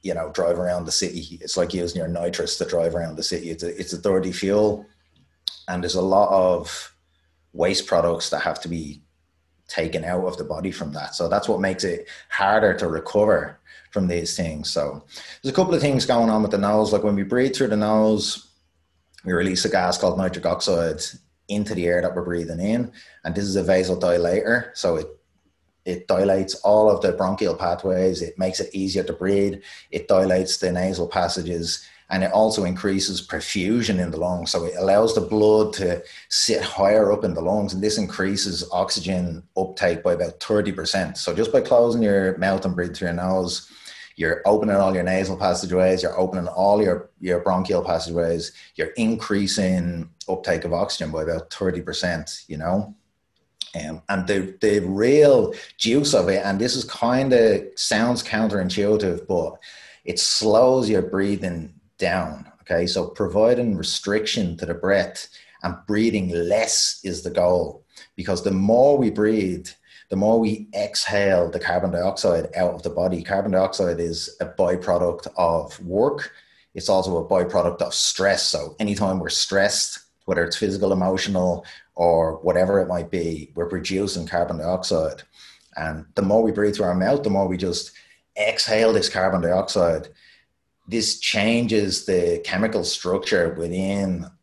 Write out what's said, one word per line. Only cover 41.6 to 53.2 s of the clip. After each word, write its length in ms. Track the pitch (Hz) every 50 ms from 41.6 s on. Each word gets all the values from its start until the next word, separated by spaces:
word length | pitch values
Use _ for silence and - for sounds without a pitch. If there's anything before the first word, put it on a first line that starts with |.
closing 420 | - - 127 120 120 120 113 117 110
your 340 | 104 101 98 95 92 92
mouth 280 | - 92 98 95 92 -
and 100 | 92 87
breathing 200 | 90 87 90 90
through 120 | - 92
your 80 | 87 85
nose, 560 | 87 90 92 95 92 90 87 - - - - - - - - - - - - _
you're 240 | - 82 80 82 - -
opening 300 | 98 107 107 107 107 101
all 180 | 98 98 95 95
your 120 | 90 87
nasal 320 | 92 92 95 95 92 95
passageways, 640 | - 101 92 87 90 - 87 87 92 92 92 92 90 90
you're 160 | 85 - 92
opening 300 | 92 92 95 92 87 87
all 340 | - 90 92 101 104 107 107
your, 260 | 95 87 87 - - _ _
your 180 | 87 90 90 87
bronchial 420 | 87 98 92 92 92 92 98 87
passageways, 720 | 85 92 85 82 - 85 82 85 85 85 85 82 80 - - - - - _
you're 120 | - 78 80 -
increasing 1120 | - 113 110 113 110 - - 104 101 101 95 - 107 98 92 92 90 87 87 87 85 82 - _ _ -
uptake 380 | - 92 92 - - 90 82 82
of 80 | 87 82
oxygen 380 | 85 101 - - - 85 78
by 120 | 76 80 78
about 260 | 80 82 80 - _
thirty 320 | - - 98 92 90 87
percent, 600 | - - 87 - - 90 85 80 73 - - - - _
you 80 | 78
know? 360 | 76 78 85 92 101 104 104 - _ _ _ _ _